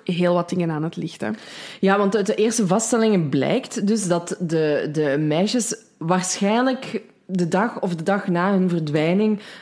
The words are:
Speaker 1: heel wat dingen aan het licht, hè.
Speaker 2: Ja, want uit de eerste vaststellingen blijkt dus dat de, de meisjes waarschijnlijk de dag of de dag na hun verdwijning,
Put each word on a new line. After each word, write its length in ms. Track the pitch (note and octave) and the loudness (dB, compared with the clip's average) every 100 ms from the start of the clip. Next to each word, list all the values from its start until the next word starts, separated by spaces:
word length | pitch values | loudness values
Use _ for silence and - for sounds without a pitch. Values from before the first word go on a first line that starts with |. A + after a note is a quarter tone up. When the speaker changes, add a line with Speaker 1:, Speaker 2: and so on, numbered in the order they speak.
Speaker 1:
heel 300 | - F3 F3 | -6 0 2
wat 160 | F3 F3 | 2 0
dingen 200 | F#3 E3+ | -2 -2
aan 120 | D#3 | -2
het 120 | D#3 F3 | -4 -6
licht, 260 | E3 - | -10 -6
hè. 80 | G#3+ A3 - - - - | -6 -6 -12 -16 -16 -2
Speaker 2:
Ja, 180 | G3 G3+ | 2 4
want 180 | G3 G#3+ | 4 2
uit 100 | G3 | 0
de 100 | - | 0
eerste 320 | A3 A3 F#3 | 0 2 2
vaststellingen 640 | G3+ - A#3 A3 G3 D3 | 2 2 2 4 4 2
blijkt 580 | C3+ C3+ A3 - A3+ G3+ | 0 2 0 -2 -2 0
dus 200 | A3 F#3 | 0 0
dat 280 | E3+ E3+ F3+ | -2 -2 -6
de, 500 | E3 D#3+ D#3 C#3+ A#2 | -2 0 2 2 0
de 240 | D3+ D3 C#3+ | 0 0 0
meisjes 560 | D3+ D#3 G#3 B3 G#3 - - _ | 0 2 2 0 -2 -8 -12 _
waarschijnlijk 1040 | E3 F3+ F3 - G3 A3+ C4 C4 - G#3 - _ - | -2 0 0 -2 0 2 0 -2 -6 -10 -10 _ -6
de 220 | F#3 E3+ | -2 0
dag 320 | F#3 A3+ - | 0 0 -2
of 140 | G3 E3 | -4 -2
de 80 | |
dag 240 | E3 G3+ G3 | 0 0 0
na 240 | F3 F#3 | 0 2
hun 180 | G3 F#3 | 2 2
verdwijning, 680 | E3+ D3+ D3+ D#3+ F#3+ G#3+ G#3 - - | 0 0 0 2 2 2 0 -6 -20